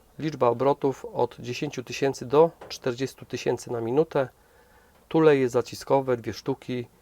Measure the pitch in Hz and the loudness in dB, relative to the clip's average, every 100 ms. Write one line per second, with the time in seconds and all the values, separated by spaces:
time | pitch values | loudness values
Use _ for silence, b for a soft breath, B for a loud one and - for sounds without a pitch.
0 | _ - 156 139 123 120 135 147 139 127 | _ -10 -8 0 2 2 2 2 0 -2
1 | - 175 120 - 117 120 147 - 120 - | -6 -4 -4 -4 -10 -8 -8 -8 -10 -4
2 | 139 - 123 143 165 - - - 135 120 | -2 -2 2 4 4 2 -16 -8 -6 -4
3 | 135 - - 123 - 123 - 120 113 135 | -6 -8 -12 -6 -2 -2 -4 -6 -2 0
4 | 160 147 127 _ b b b b b b | 0 0 -4 _ b b b b b b
5 | b 160 156 139 127 123 - 107 - 139 | b 4 6 6 4 0 -2 -6 0 0
6 | 131 120 110 98 - 131 - 123 117 b | 2 -2 -2 -6 -6 -6 -6 -8 -10 b